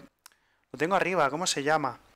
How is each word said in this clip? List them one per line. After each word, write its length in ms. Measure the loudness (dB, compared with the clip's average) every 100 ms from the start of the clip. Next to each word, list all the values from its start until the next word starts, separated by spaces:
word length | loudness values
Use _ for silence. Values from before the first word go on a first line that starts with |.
| -6 _ -20 _ _ _ _
lo 80 | -4
tengo 160 | 0 2
arriba, 340 | 2 2 0
¿cómo 160 | 0 -2
se 160 | -2
llama? 360 | 0 0 0 -6 _